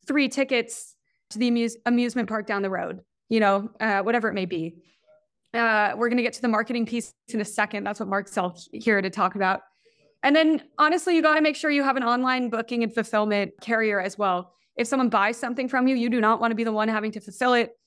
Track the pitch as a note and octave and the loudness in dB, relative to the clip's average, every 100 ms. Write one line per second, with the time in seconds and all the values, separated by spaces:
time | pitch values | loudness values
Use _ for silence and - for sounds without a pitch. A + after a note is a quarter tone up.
0 | - C#4+ C4+ C#4 C4+ B3 A#3 - - _ | -2 0 0 0 0 0 -2 -10 -16 _
1 | _ _ _ G#3+ B3 A#3 A#3 A#3 - A#3+ | _ _ _ -2 0 2 0 -4 0 0
2 | A#3+ B3 G#3 G#3+ G#3 G3+ G3 F#3 F3 F#3 | 0 -2 -4 -6 -4 -4 -2 -4 -6 -10
3 | - _ _ A3+ G#3 G3 G#3 - A3 G3 | -16 _ _ 2 4 2 -2 -4 0 0
4 | G3 A#3 A3 G3+ F#3 F3 E3 - _ _ | 0 0 0 -4 -4 -4 -6 -10 _ _
5 | _ _ _ _ _ A#3 A#3 G#3+ G#3 - | _ _ _ _ _ -2 2 2 2 0
6 | A#3 B3 A3+ A3 B3 A3 A3 A#3+ A3 A#3 | 0 2 0 -2 0 0 0 -2 -2 -4
7 | - _ _ A3+ G#3+ - G#3 G#3 G3+ G#3 | -6 _ _ -6 -4 -4 -4 -4 -6 -6
8 | F#3+ G3 G3 - F3+ E3+ - A3 A3+ G#3 | -2 -4 -2 -4 -4 -4 -16 -4 2 2
9 | F#3+ F#3 F#3 G3 F#3+ F#3+ - _ _ _ | 0 -2 -2 0 0 0 -6 _ _ _
10 | _ _ - D4 D#4 D#4+ - - D4+ F4 | _ _ 2 4 4 2 -2 0 2 2
11 | F4+ E4+ D#4 D#4 D4+ D4 D#4 C#4+ C4+ C4 | 2 4 4 4 2 0 0 2 2 0
12 | A#3 B3 B3+ B3+ B3 A3+ A3+ A#3+ A3+ A3+ | 0 0 0 0 -2 -4 -4 -2 -2 -2
13 | A3 G#3+ G#3+ G#3 G3 - - A3+ A3 G3+ | -2 0 2 0 -2 -6 -4 0 0 0
14 | F#3 F#3+ G3 F3+ F3+ _ _ - A#3 C4+ | -4 -2 0 0 -4 _ _ -6 -2 0
15 | B3+ G#3 G3+ A#3 B3+ A#3+ B3+ C4 B3+ C4 | 2 2 2 0 -6 -4 -2 2 2 2
16 | A#3 A#3+ G#3+ A3+ A#3 A3+ A3+ G#3+ G#3+ A3 | 0 2 2 2 0 0 -2 0 0 -2
17 | G#3+ G#3+ - - B3+ B3 A3+ - | -4 -8 -14 -2 2 2 0 -6